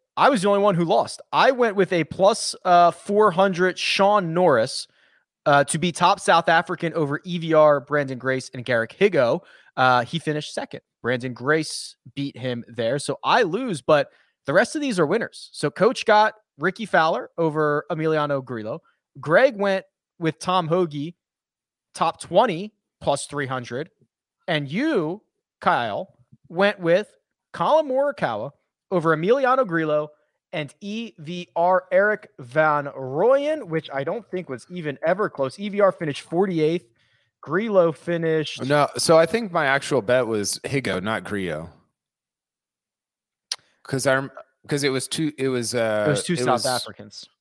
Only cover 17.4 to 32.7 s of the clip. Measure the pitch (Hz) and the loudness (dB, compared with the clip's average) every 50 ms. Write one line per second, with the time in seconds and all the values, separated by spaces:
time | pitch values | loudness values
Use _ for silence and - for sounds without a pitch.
17.4 | 165 156 147 156 151 147 147 151 - - 175 160 160 160 156 151 147 143 143 135 | -2 -2 0 0 0 0 -2 -2 -4 -6 -6 -4 -2 -2 0 0 -2 -2 -4 -4
18.4 | 127 131 123 110 104 110 143 165 - _ _ _ _ _ _ 143 - 147 165 214 | -6 -8 -10 -10 -10 -10 -12 -12 -14 _ _ _ _ _ _ -12 -2 2 4 6
19.4 | 262 285 220 196 202 196 190 190 - _ _ _ _ _ _ - 165 160 - _ | 6 4 2 0 -2 -2 -2 -2 -6 _ _ _ _ _ _ -4 -4 -4 -4 _
20.4 | - 180 185 185 170 147 170 185 180 156 147 143 143 175 - _ _ _ _ _ | -4 -2 0 0 0 0 0 0 0 -2 -4 -8 -10 -10 -12 _ _ _ _ _
21.4 | _ _ _ _ _ _ _ _ _ _ _ - - 165 - - - - 170 196 | _ _ _ _ _ _ _ _ _ _ _ -2 -2 -2 -2 -6 -10 0 2 2
22.4 | 247 226 160 165 208 214 - _ _ _ _ _ - 156 143 139 - - 147 143 | 2 2 0 -6 -8 -12 -16 _ _ _ _ _ -2 -2 -2 -2 -4 -8 -8 -6
23.4 | 139 127 131 131 120 110 120 131 165 - _ _ _ _ _ _ _ _ _ _ | -6 -4 -6 -8 -6 -8 -8 -10 -10 -10 _ _ _ _ _ _ _ _ _ _
24.4 | _ - 160 151 143 131 156 220 302 320 294 190 156 156 185 214 _ _ _ _ | _ -4 -4 -4 -4 -4 -4 -4 -2 0 0 -2 -2 -4 -6 -10 _ _ _ _
25.4 | _ _ _ _ - 185 165 131 120 107 101 143 190 - _ _ _ _ - _ | _ _ _ _ 0 0 0 2 0 -2 -4 -6 -8 -10 _ _ _ _ -20 _
26.4 | _ - 165 175 196 202 - 196 175 165 170 202 208 - _ _ _ _ _ _ | _ -8 -2 0 0 0 0 0 0 2 2 2 0 -4 _ _ _ _ _ _
27.4 | _ _ - - 170 214 294 320 311 269 254 269 285 285 - - 175 127 113 104 | _ _ -6 -2 2 2 4 2 2 0 -2 -2 -2 -2 -2 -2 -4 -4 -4 -6
28.4 | 117 139 - _ _ _ _ _ _ _ 190 175 156 165 160 151 165 202 247 277 | -8 -10 -12 _ _ _ _ _ _ _ -4 0 2 2 0 2 2 2 2 2
29.4 | 262 247 262 269 247 180 165 165 160 151 151 151 151 151 _ _ _ _ _ _ | 2 2 2 2 0 0 -2 -2 0 0 0 -2 -2 -4 _ _ _ _ _ _
30.4 | _ _ - 160 147 135 - _ 208 202 208 226 233 214 - - 147 156 180 175 | _ _ -8 -8 -8 -8 -12 _ -12 -10 -10 -8 -10 -12 -14 -16 -12 -10 -10 -10
31.4 | 175 - _ 170 170 180 185 180 180 _ 180 190 202 214 214 - - - _ - | -12 -8 _ -2 2 2 2 0 0 _ 2 2 4 2 0 -2 -6 -16 _ -20
32.4 | 135 120 127 156 156 151 | -20 -2 0 2 2 2